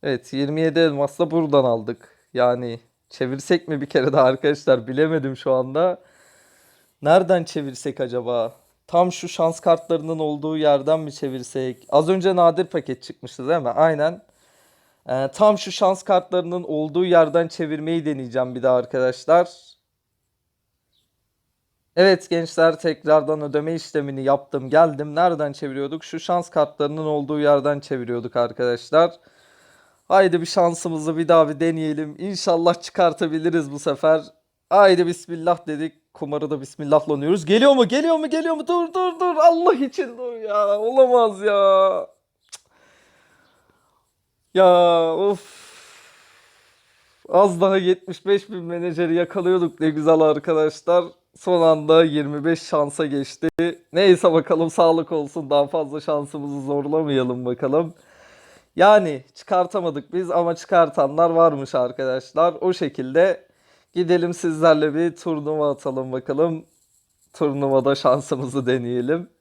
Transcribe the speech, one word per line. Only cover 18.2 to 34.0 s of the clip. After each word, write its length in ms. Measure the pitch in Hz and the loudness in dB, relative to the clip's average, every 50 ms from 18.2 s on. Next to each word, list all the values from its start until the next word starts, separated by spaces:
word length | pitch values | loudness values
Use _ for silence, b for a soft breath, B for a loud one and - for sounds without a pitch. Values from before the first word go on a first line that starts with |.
| 131 120 113 131 127 127 123 | -8 -6 -4 -4 -4 -4 -6
bir 80 | 127 117 | -2 0
daha 120 | 131 127 | 2 2
arkadaşlar. 760 | 127 123 123 - 131 127 127 123 - - - 160 175 175 175 - - _ _ _ _ _ _ _ _ _ _ _ _ _ _ _ _ _ _ _ _ _ _ _ _ _ _ _ _ _ _ _ _ _ _ _ _ _ _ _ _ _ _ _ _ _ _ _ | 2 0 -2 -4 -2 -2 -2 -2 -4 0 2 4 4 4 0 -6 -20 _ _ _ _ _ _ _ _ _ _ _ _ _ _ _ _ _ _ _ _ _ _ _ _ _ _ _ _ _ _ _ _ _ _ _ _ _ _ _ _ _ _ _ _ _ _ _
Evet 340 | 170 185 196 190 180 - - | 2 4 4 4 2 0 -4
gençler, 500 | 175 170 165 165 - - 165 165 165 165 | -4 -4 -4 -4 0 2 2 2 2 0
tekrardan 600 | - 170 156 - _ 156 151 156 143 143 156 151 | -4 -4 -4 -4 _ 2 2 2 4 0 -4 -4
ödeme 340 | 147 147 135 151 147 160 165 | -6 -4 -4 -4 -4 -4 -6
işlemini 480 | 160 - - - 156 143 139 139 135 135 | -8 -8 -6 -6 -6 -6 -6 -8 -4 0
yaptım. 460 | 135 143 139 - _ - 139 131 131 | 0 0 0 -2 _ -8 -8 -6 0
Geldim. 460 | 135 156 170 165 147 135 147 151 147 | 2 4 4 2 2 -6 -10 -8 -2
Nereden 380 | 156 175 180 170 147 151 143 139 | 0 0 0 0 -2 -6 -6 -6
çeviriyorduk? 500 | - 165 139 131 135 139 139 151 160 - | -10 -12 -10 -8 -8 -8 -8 -8 -12 -14
Şu 160 | - - 160 | -12 -14 -12
şans 300 | - - 175 180 165 - | -6 -4 -4 -4 -4 -2
kartlarının 560 | - 170 151 147 - _ 147 147 151 160 160 | 0 0 0 0 0 _ -4 -4 -4 -4 -4
olduğu 340 | 151 151 147 143 131 151 151 | -4 -4 -4 -4 -4 -4 0
yerden 400 | 147 143 147 143 131 147 147 143 | 4 4 4 4 2 0 -4 -4
çeviriyorduk 560 | 139 - 143 127 120 117 120 120 117 123 _ | -6 -8 -8 -8 -6 -6 -6 -6 -6 -6 _
arkadaşlar. 760 | 123 120 113 117 - 127 123 120 120 - - - 156 170 175 - _ b b b b b b b b b b b b b b b b b | -2 -2 -2 -2 -4 -2 -2 -2 -4 -6 0 2 2 2 2 0 _ b b b b b b b b b b b b b b b b b
Haydi 340 | _ - 196 196 185 165 175 | _ 4 4 4 4 2 0
bir 40 | 165 | -4
şansımızı 720 | 170 - 202 175 170 165 165 - 175 165 156 151 156 160 | -2 0 0 0 0 0 -4 -6 -6 -6 -4 -4 -4 -4
bir 100 | 156 175 | -4 0
daha 220 | 160 170 165 160 147 | 4 4 4 4 4
bir 100 | 151 139 | 0 -2
deneyelim. 560 | 165 165 165 160 156 156 151 147 156 151 151 - | -2 -2 -2 -2 -4 -4 -4 -6 -8 -10 -10 -10
İnşallah 600 | 175 196 196 180 - 202 170 170 165 175 175 175 | -10 -8 -8 -6 -2 -2 0 2 2 0 0 -2
çıkartabiliriz 920 | - - _ - 185 170 156 - 185 160 151 160 156 175 160 170 151 139 | -6 -14 _ 0 0 0 0 -2 -6 -4 -4 -4 -4 -2 -2 -2 -4 -4
bu 80 | 143 143 | -10 -8
sefer. 420 | - 160 139 135 | -6 -6 -6 0